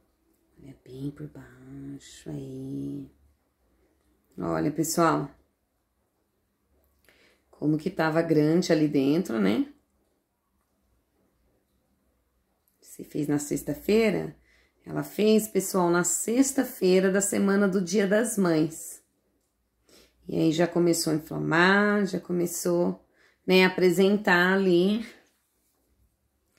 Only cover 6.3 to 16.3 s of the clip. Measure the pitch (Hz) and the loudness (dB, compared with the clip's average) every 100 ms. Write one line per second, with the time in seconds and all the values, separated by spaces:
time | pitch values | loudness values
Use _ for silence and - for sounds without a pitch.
6.3 | _ _ _ _ _ _ _ _ _ _ | _ _ _ _ _ _ _ _ _ _
7.3 | _ _ - 147 151 180 - 160 160 165 | _ _ -6 -2 -2 -4 -2 0 0 2
8.3 | 151 151 175 175 160 151 147 135 160 185 | 2 4 2 2 2 2 2 2 0 0
9.3 | 220 190 240 285 - _ _ _ _ _ | 0 0 0 -2 -10 _ _ _ _ _
10.3 | _ _ _ _ _ _ _ _ _ _ | _ _ _ _ _ _ _ _ _ _
11.3 | _ _ _ _ _ _ _ _ _ _ | _ _ _ _ _ _ _ _ _ _
12.3 | _ _ _ _ _ - - - 151 147 | _ _ _ _ _ -20 -20 -10 -6 -2
13.3 | 147 - 143 - 143 - 220 220 165 156 | -4 -4 -6 -6 -6 0 2 2 0 -6
14.3 | - _ _ _ _ - 151 147 - 214 | -12 _ _ _ _ -10 -10 -6 0 2
15.3 | 220 214 190 190 190 175 175 170 - - | 2 2 -2 -2 0 2 2 0 -2 0